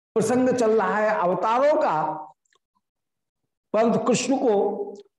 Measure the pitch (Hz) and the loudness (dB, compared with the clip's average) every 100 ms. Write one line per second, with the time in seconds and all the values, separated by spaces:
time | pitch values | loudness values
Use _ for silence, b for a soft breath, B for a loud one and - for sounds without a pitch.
0 | _ 220 214 247 254 247 220 220 185 208 | _ -2 0 2 2 2 2 2 0 0
1 | 214 170 175 185 220 247 285 311 247 156 | 0 0 0 0 0 2 2 2 2 0
2 | 156 - - _ _ _ _ _ _ _ | -2 -6 -12 _ _ _ _ _ _ _
3 | _ _ _ _ _ _ _ 208 233 202 | _ _ _ _ _ _ _ 0 0 0
4 | - 233 - 269 262 202 202 - - - | 0 -2 -2 -2 0 0 -2 -4 -10 -14
5 | - | -14